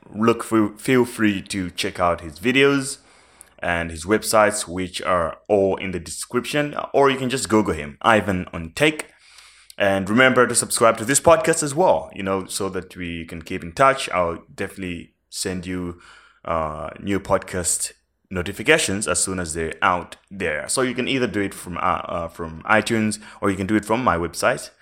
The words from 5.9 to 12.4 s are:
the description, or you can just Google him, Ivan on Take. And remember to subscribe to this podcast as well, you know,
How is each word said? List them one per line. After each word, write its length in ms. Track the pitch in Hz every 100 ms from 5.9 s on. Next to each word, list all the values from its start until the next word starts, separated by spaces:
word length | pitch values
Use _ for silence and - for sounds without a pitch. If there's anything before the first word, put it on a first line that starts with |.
the 80 | 90
description, 720 | 80 - - 123 120 147 147 147 -
or 160 | - 139
you 60 | 127
can 140 | 131
just 180 | 131 -
Google 260 | 110 98
him, 220 | 80 73 71
Ivan 440 | 101 110 95 92 90
on 200 | 90 82
Take. 320 | - 151 156 - _ _ - - _ - -
And 320 | 98 98 95
remember 360 | 110 131 123 117
to 80 |
subscribe 440 | 117 107 - 113 113
to 60 |
this 160 | 113 143
podcast 420 | - 160 160 160
as 120 | 151
well, 360 | 139 180 87 -
you 100 | -
know, 200 | 95 98